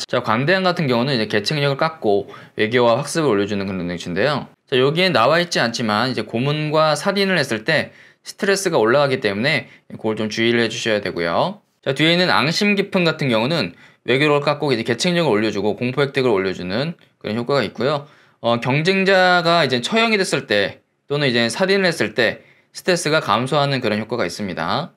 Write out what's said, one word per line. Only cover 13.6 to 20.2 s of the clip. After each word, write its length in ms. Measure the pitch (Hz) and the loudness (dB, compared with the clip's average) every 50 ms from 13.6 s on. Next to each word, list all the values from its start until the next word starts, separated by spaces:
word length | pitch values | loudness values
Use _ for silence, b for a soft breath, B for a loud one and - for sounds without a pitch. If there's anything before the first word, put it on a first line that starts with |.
| 104 85 B B B B B B _ | -4 -6 B B B B B B _
외교력을 360 | - 123 139 151 151 147 143 | 0 2 2 4 4 2 2
깎고 320 | 143 151 143 147 151 143 | 2 0 0 0 0 -2
이제 100 | 123 110 | 0 0
계책력을 480 | 113 - 117 - - 180 175 170 170 139 | 0 -2 -2 0 0 0 0 2 2 2
올려주고 460 | 104 104 113 110 104 101 95 107 98 | 2 2 2 0 -2 -2 -2 -2 -2
공포 260 | - 123 123 123 147 | -2 -4 -4 0 -2
획득을 280 | 139 135 - 139 127 123 | -2 0 0 0 2 2
올려주는 640 | 104 95 95 95 92 - 90 90 95 120 147 170 175 b b b b b | 2 2 0 -2 -4 -6 -6 -4 -4 -4 -4 -4 -8 b b b b b
그런 180 | - 107 107 | -8 -6 -6
효과가 260 | 117 120 135 143 135 107 | -4 -2 0 0 0 0
있고요. 420 | 87 - - 117 143 151 139 143 b b b b b b b | -2 -4 -4 -2 -2 -2 -2 -6 b b b b b b b
어, 200 | - 117 117 120 | -2 0 0 0
경쟁자가 1040 | 120 123 135 147 160 180 190 190 190 185 196 185 185 180 180 175 165 170 170 170 156 | 0 0 0 0 2 2 0 2 2 4 4 4 4 4 4 2 2 2 2 2 2
이제 160 | 123 123 123 | 2 0 -2
처형이 360 | - - 214 226 226 226 220 | -2 0 0 0 2 2 2
됐을 280 | 196 | 0